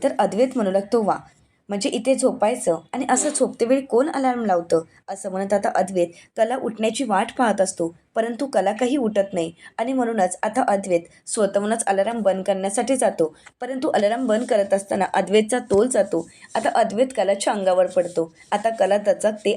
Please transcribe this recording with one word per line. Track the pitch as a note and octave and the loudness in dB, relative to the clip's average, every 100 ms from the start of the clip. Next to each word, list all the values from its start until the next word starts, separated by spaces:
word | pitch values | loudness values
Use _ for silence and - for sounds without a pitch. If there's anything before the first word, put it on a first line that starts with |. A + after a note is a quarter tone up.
तर | C#4 - | 0 0
अद्वैत | G3 G3 C4 C4 | 0 2 0 0
म्हणू | G3 | 0
लागतो, | G3 G3 A#3+ | 0 0 0
"वा, | F#3+ D3+ - _ _ _ - | 2 -2 -6 _ _ _ -8
म्हणजे | G3+ - | -4 -2
इथे | - C4 | -2 0
झोपायचं | C4 B3+ - G#3+ B3+ - D#3+ - | 2 2 2 0 0 -2 -2 -4
आणि | B3 C4 | -6 0
असं | B3+ D4+ | 0 0
झोपते | C#4+ B3+ - A#3 | 0 -2 0 2
वेळी | C4+ | 2
कोण | C4+ A3+ D4+ | 2 0 2
अलार्म | C#4 C4 B3 | 0 -2 0
लावतं?" | G#3+ F3 E3+ E3 E3 _ - | 0 0 2 0 0 _ -14
असं | G3 G3+ | -12 -8
म्हणत | F#3 G3 | -6 -2
आता | G3+ G#3 | 0 0
अद्वैत | - F#3+ F#3+ F3 - - - | 0 0 0 -2 -4 -10 -2
कला | A3+ C4 | 0 0
उठण्याची | A#3+ A3 A3 A3 | -6 -2 -2 -2
वाट | B3 F#3+ G3+ - | 0 0 0 0
पाहत | A#3 G#3 | 0 2
असतो, | F#3+ - E3 - _ | 0 -2 -6 -8 _
परंतु | A3+ A3+ A3+ C#4 | -4 -4 -4 -2
कला | G#3+ F#3+ | 0 0
काही | G#3+ B3 D4 | 0 0 0
उठत | A3 G#3+ G3 | 0 0 -2
नाही | F3 E3 - - - | -4 -6 -8 -12 -6
आणि | A#3+ | -4
म्हणूनच | C4 A#3 A3+ F#3 - | -2 -2 0 -2 -2
आता | G#3+ F#3+ - | -2 0 0
अद्वैत | G3 G3 E3+ E3+ _ - | 0 0 -2 -2 _ -8
स्वतःहूनच | A#3 G3 G3+ G#3 A3+ | -2 0 0 0 -2
अलार्म | - G3 G3+ A#3+ | 0 0 0 0
बंद | G3 F#3+ | 0 0
करण्यासाठी | F#3+ F#3+ G3 G#3 A#3 C4 | 0 -2 -2 -2 0 2
जातो, | G#3+ - D#3 - - _ | 0 2 -2 -4 -20 _
परंतु | B3 C4 D4+ | -8 -4 -2
अलार्म | G3+ G#3 A#3+ B3 | 0 0 0 0
बंद | G#3+ - | 0 2
करत | A3 G3 | 0 2
असताना | G3 - G3 F3+ | -2 0 -2 0
अद्वैतचा | G3 F3+ G#3 A3 B3 B3 | 0 2 2 2 -2 2
तोल | G3 B3+ | 2 4
जातो. | A#3+ G3 E3 - - - | 2 0 -2 -4 -14 -8
आता | - - | -4 0
अद्वैत | - G3+ G3+ C4 - | 2 2 2 0 0
कलाच्या | F#3+ G3+ - | 0 0 -2
अंगावर | G#3 F#3 F#3 F#3 | 0 2 4 2
पडतो. | F#3 E3+ E3 E3 - - | 0 -2 -2 -4 -8 -4
आता | G#3 A3+ | -2 0
कला | A3+ F#3+ G3+ | 0 2 2
दचकते | G#3 F3+ G#3+ G#3+ G3+ | 2 0 0 0 -2